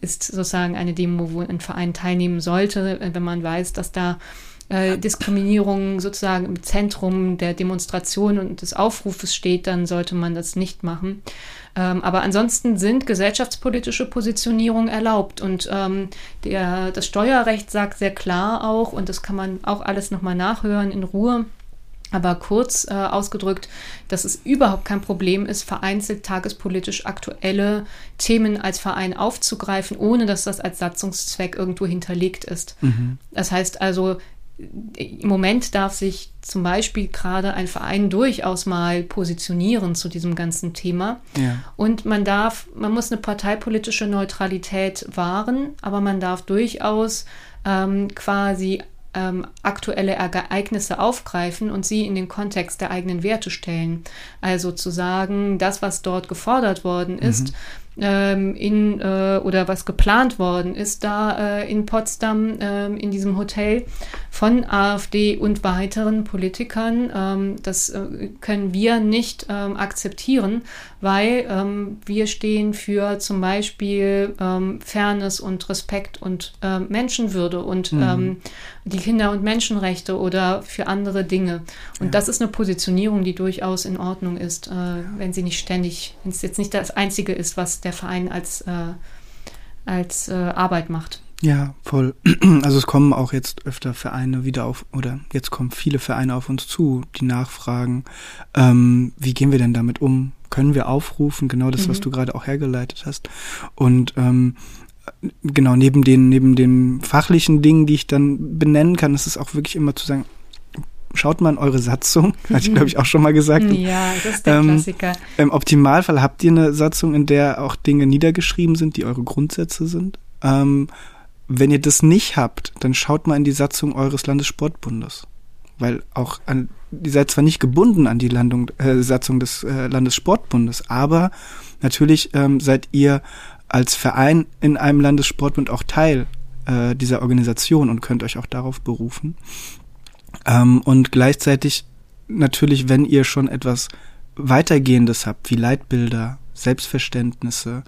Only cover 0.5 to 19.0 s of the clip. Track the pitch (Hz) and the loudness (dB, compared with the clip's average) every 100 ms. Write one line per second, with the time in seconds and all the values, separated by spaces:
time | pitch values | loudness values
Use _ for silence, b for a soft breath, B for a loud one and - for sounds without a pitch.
0.5 | 180 175 175 175 170 175 175 165 165 175 | -2 -2 -2 -4 -2 -2 -2 -4 -4 -6
1.5 | 175 - - 175 175 180 180 180 175 170 | -6 -8 -6 -6 -4 -2 0 0 -2 -2
2.5 | 180 202 202 190 185 185 175 175 175 165 | 0 0 0 -4 -4 -6 -4 -4 -4 -4
3.5 | 170 180 - 170 190 175 175 B B B | -4 -6 -8 -8 -4 -4 -4 B B B
4.5 | B B 190 190 190 208 - - 202 196 | B B -2 0 0 -2 -4 -2 0 2
5.5 | 208 202 196 196 190 196 - 196 185 180 | 2 2 0 -2 -4 -4 -4 -2 -2 -2
6.5 | 175 - 208 208 - 185 185 185 175 175 | -6 0 2 2 -2 -2 0 0 -2 -2
7.5 | 175 185 185 - 180 - - 208 208 185 | -2 -2 -4 -4 -6 -4 0 0 0 -2
8.5 | 180 175 - 214 220 202 185 180 - 180 | -8 -8 -2 -2 -2 -8 -8 -6 -4 -2
9.5 | 180 190 180 175 175 170 180 170 170 170 | -2 0 -2 -2 -2 -2 -2 -2 -4 -6
10.5 | 185 185 - 175 165 185 202 - B B | -4 -4 -6 -8 -6 -6 -8 -12 B B
11.5 | B B 185 185 180 180 185 196 202 233 | B B -4 -2 -2 0 0 2 2 2
12.5 | - 240 196 202 254 262 190 202 214 240 | 0 0 0 2 0 0 0 0 0 -4
13.5 | - 262 240 - - 254 247 214 214 233 | -4 -4 -2 -2 -4 -4 -4 -2 -2 0
14.5 | 226 226 226 226 214 220 214 202 - 196 | 0 2 2 0 0 0 2 0 -4 -4
15.5 | 185 - 196 190 196 190 B B B - | -4 -4 -4 -2 -4 -6 B B B -6
16.5 | 190 180 185 185 190 - 202 233 262 226 | -2 -2 -2 -2 -4 -4 0 2 2 2
17.5 | 220 208 208 202 - 196 196 185 180 202 | -2 -2 -4 -2 -2 -4 -4 -4 -2 0
18.5 | 226 220 220 226 - | -2 0 0 -2 -4